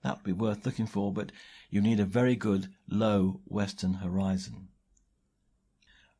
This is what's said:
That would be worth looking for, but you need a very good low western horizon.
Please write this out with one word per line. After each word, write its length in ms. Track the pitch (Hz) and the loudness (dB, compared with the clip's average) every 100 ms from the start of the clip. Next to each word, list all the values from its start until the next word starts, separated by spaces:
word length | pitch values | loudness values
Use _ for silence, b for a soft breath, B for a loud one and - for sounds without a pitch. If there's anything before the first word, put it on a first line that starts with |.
That 140 | 131 135 | -6 -6
would 80 | |
be 80 | 101 | -4
worth 320 | 90 110 104 | -2 -2 -2
looking 220 | 123 120 110 | -4 -4 -4
for, 260 | 101 101 | -2 -2
but 180 | 92 - B B B B | -2 -8 B B B B
you 140 | 101 | 0
need 180 | 107 107 | 4 4
a 60 | 95 | 2
very 300 | 120 127 123 | 4 4 2
good 360 | 110 98 95 - - | 2 0 -2 -12 -4
low 540 | 104 110 101 95 95 | 0 4 4 2 0
western 480 | - 107 98 - 95 | -6 -4 -4 -2 -2
horizon. 760 | 92 90 95 95 95 - - - _ _ _ _ _ _ _ _ _ _ _ b b b | -2 -2 0 0 -2 -4 -14 -18 _ _ _ _ _ _ _ _ _ _ _ b b b